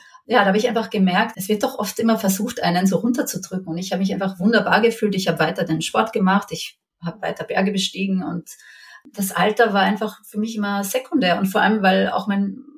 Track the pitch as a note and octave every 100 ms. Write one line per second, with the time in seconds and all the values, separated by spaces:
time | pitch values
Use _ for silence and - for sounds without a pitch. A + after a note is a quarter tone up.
0 | - - - A#3+ G3 G#3 B3 A3+ G#3 G#3
1 | F#3 F3+ A#3 - - G#3 C4 - G3 -
2 | A3+ A3 G3 F#3+ G3+ - F3 F3+ F#3+ F#3
3 | A#3+ B3 - - - F#3 E3 E3 F#3+ F#3
4 | G3 - F#3+ - G#3 A3+ F#3+ F#3 A#3 A3
5 | G#3 F#3 E3+ E3 D#3+ F#3+ E3+ D#3+ - -
6 | G#3+ G#3 F#3+ G3+ - - - - _ _
7 | E3+ - F3 - - - G3 G3 - F#3
8 | G3 F#3+ - F3 - - - - - -
9 | - - F#3+ F3+ G3 G#3+ A3+ G3 F#3+ G#3
10 | G#3+ - - G#3 A3+ A3+ G3+ G3+ G3 B3+
11 | - D4+ F#3 F3 F#3+ G3 G3 A3 F#3+ F#3+
12 | G3 - G3+ G3+ G3 - -